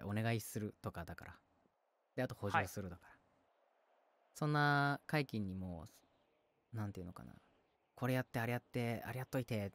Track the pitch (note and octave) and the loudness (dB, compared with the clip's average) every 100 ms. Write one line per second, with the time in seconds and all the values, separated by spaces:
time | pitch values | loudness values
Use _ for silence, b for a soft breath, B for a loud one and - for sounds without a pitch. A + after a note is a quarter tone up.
0 | G2 G#2 A2+ A#2 - A2+ G#2 - - F2 | 0 0 2 2 -2 -4 -6 -6 -8 -6
1 | D#2+ E2+ - - _ _ _ _ _ _ | -8 -10 -14 -18 _ _ _ _ _ _
2 | _ - B2+ A#2 G2+ G2 G2 - F#2+ F2+ | _ -4 -4 -2 0 2 0 -4 -8 -10
3 | - - _ _ _ _ _ _ _ _ | -16 -20 _ _ _ _ _ _ _ _
4 | _ _ _ - D3+ D3+ D3 C#3+ C#3+ C#3+ | _ _ _ -2 4 6 6 6 4 2
5 | - D#3 C3+ A2 G2 F#2 F#2 E2+ D2+ - | 0 0 2 -2 -2 -2 -4 -6 -10 -16
6 | _ _ _ _ _ _ _ A2 G#2 F#2 | _ _ _ _ _ _ _ -6 -4 -6
7 | F2+ - A#1+ G1+ - _ _ _ _ - | -10 -12 -16 -18 -20 _ _ _ _ -2
8 | B2+ B2+ B2+ B2+ A#2 A#2+ - B2+ A#2 A2+ | 0 2 0 -2 0 -2 -2 0 0 0
9 | - A#2+ B2+ C3+ B2 A2 G2+ | -4 -6 -2 -2 0 0 0